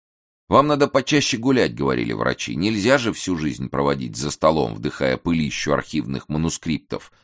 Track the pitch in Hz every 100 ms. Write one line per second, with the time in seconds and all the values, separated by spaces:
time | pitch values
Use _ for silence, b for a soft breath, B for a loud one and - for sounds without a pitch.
0 | _ _ _ _ - 110 147 143 139 139
1 | 127 147 - 110 123 127 82 57 67 64
2 | 57 55 60 62 - 60 101 110 101 135
3 | 117 85 - 85 76 58 65 67 71 69
4 | 60 55 73 - 78 78 62 55 65 -
5 | 69 64 87 82 71 - 76 67 - 78
6 | 62 65 - 76 80 - 82 - - -
7 | - _